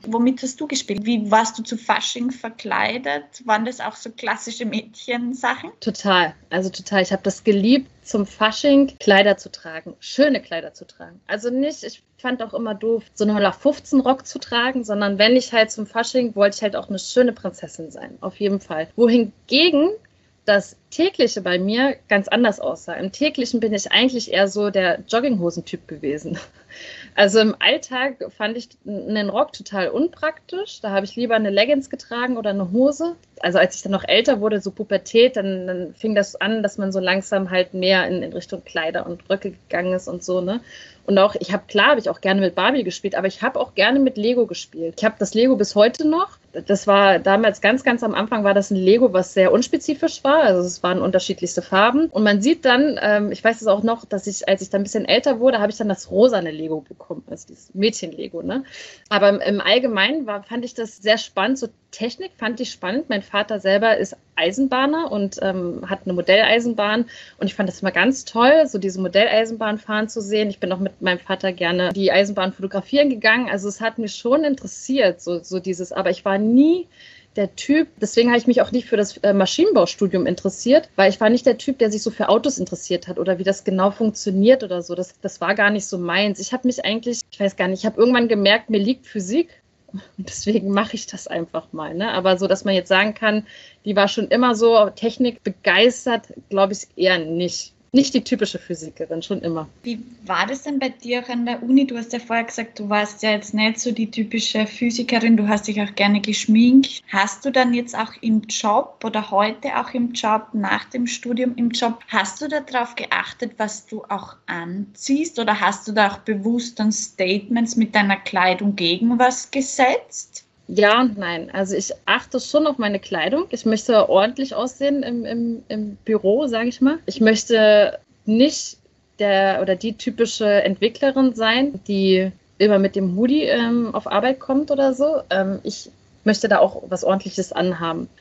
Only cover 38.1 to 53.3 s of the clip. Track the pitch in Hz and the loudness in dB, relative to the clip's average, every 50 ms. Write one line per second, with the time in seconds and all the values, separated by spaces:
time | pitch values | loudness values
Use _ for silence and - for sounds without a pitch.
38.1 | 185 175 - 165 156 180 - - 190 - - - - 165 160 165 170 180 - 170 | -2 -4 -6 -6 -10 -12 -10 -10 -14 -14 -14 -8 -8 -6 -6 -4 -4 -6 -6 -6
39.1 | 175 - _ - 196 196 - 196 175 _ _ - - 170 185 185 185 185 - - | -12 -12 _ -4 -4 -4 -4 -10 -12 _ _ -6 -6 -4 -2 -2 -4 -4 -4 -8
40.1 | 175 175 - 185 180 185 175 185 220 240 - - - - - - - _ - - | -12 -10 -6 -2 -2 -2 -2 -2 -6 -6 -8 -12 -20 -20 -20 -20 -20 _ -2 2
41.1 | 202 190 196 208 - - 185 - 185 - - - - 208 208 277 294 226 208 - | 4 6 6 4 2 -2 -6 -4 -4 -6 -6 -2 2 4 4 4 4 2 0 -4
42.1 | - - - 190 190 196 190 175 180 185 190 240 269 269 196 180 - - - 196 | -6 -4 -2 0 2 2 2 0 0 2 0 2 2 0 -2 -4 -6 -6 -8 -4
43.1 | - - 190 196 - - 214 269 - - 247 - - - 196 226 269 277 269 254 | -4 -2 -2 -2 -4 -2 -4 -4 -2 -2 -6 -4 0 0 2 2 4 4 2 2
44.1 | - 208 208 233 247 247 226 - 170 - - _ - 160 165 165 - - 208 214 | 0 0 0 0 2 2 0 -2 -4 -12 -12 _ -10 -8 -8 -8 -4 -2 -2 -2
45.1 | 214 - 196 - - 220 247 262 254 196 208 - - 208 214 247 247 - 302 302 | 0 -2 -6 -2 0 2 4 4 4 2 0 0 4 4 4 4 4 0 -2 0
46.1 | 320 349 392 - - _ _ _ - 170 - - 202 190 - 202 196 202 202 196 | 0 0 -2 -4 -6 _ _ _ -14 -12 -2 -2 -2 0 2 4 4 6 6 6
47.1 | 185 170 170 196 196 214 226 208 196 - - 202 247 262 - 254 240 233 233 214 | 4 4 4 2 2 4 4 2 0 2 2 2 2 4 2 0 0 0 -2 -2
48.1 | - 180 214 214 240 214 202 202 196 202 196 - 202 185 185 185 220 240 254 214 | -2 -2 -2 -2 -2 0 2 2 2 2 2 0 -2 2 4 4 6 6 6 4
49.1 | 185 185 180 - - 196 185 - - 226 254 - 339 285 - - 285 - 330 320 | 4 2 0 0 2 4 4 6 4 4 2 0 -2 -4 -2 -4 -4 -2 -2 -4
50.1 | - - - 269 294 320 285 214 185 180 180 180 180 - - 180 185 185 185 185 | -4 -2 0 2 4 6 6 4 4 2 0 -2 -6 -4 -2 -2 0 0 -2 2
51.1 | 185 185 - - 185 - 180 175 - 175 - - 190 190 214 240 247 294 330 320 | 0 0 0 0 -6 -6 -6 -6 -4 -6 -4 0 2 4 4 4 4 2 0 0
52.1 | - 208 214 208 202 196 208 285 330 - - 262 247 254 294 302 - - - 208 | 0 0 2 2 2 2 2 2 0 2 2 2 4 4 4 2 0 0 0 2
53.1 | 208 208 208 202 | 2 2 0 -2